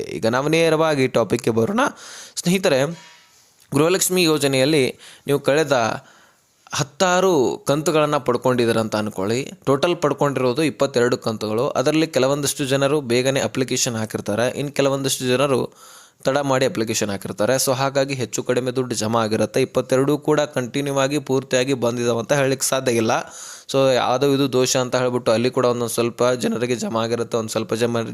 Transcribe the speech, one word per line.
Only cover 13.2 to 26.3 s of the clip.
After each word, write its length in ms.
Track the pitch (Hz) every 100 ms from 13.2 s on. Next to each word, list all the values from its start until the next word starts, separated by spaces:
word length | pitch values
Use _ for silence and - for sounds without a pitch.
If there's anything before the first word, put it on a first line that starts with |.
| 131 131 110
ಅಪ್ಲಿಕೇಶನ್ 480 | 131 127 127 - 113
ಹಾಕಿರ್ತಾರೆ, 440 | 110 110 107 101 123 -
ಇನ್ನು 140 | 143 -
ಕೆಲವೊಂದಿಷ್ಟು 460 | 139 139 135 - 127
ಜನರು 260 | 127 143 123 - - - - - _ -
ತಡ 120 | 135 139
ಮಾಡಿ 140 | 131 131
ಅಪ್ಲಿಕೇಶನ್ 400 | - 113 110 104
ಹಾಕಿರ್ತಾರೆ. 420 | 98 - 98 110 131 139
So 60 | 127
ಹಾಗಾಗಿ 320 | 135 139 135 131
ಹೆಚ್ಚು 220 | 113 - 127
ಕಡಿಮೆ 220 | 123 127 123
ದುಡ್ಡು 160 | 123 107
ಜಮಾ 180 | 107 117 110
ಆಗಿರುತ್ತೆ. 340 | 107 107 135 127
ಇಪ್ಪತ್ತೆರಡು 460 | 131 - 131 139 147 151
ಕೂಡ 100 | 151 147 139
ಕಂಟಿನ್ಯೂ 400 | 120 143 143 139
ಆಗಿ 160 | 135 147 139
ಪೂರ್ತಿಯಾಗಿ 420 | 131 131 127 127 131 117
ಬಂದಿದ್ದಾವೆ 360 | 120 120 117
ಅಂತ 100 | 110 147
ಹೇಳಲಿಕ್ಕೆ 280 | 135 135 -
ಸಾಧ್ಯ 300 | 135 131 117
ಇಲ್ಲ. 100 | 113 143 - - - - -
So 60 | 135 135 123 104
ಅದು 140 | 127 143 135
ಇದು 80 | 139 123
ದೋಷ 160 | 127 135 123
ಅಂತ 100 | 127
ಹೇಳ್ಬಿಟ್ಟು 280 | 127 123 120 113
ಅಲ್ಲಿ 140 | 127 127
ಕೂಡ 80 | 123
ಒಂದೊಂದು 220 | 120 117 -
ಸ್ವಲ್ಪ 240 | 117 - 123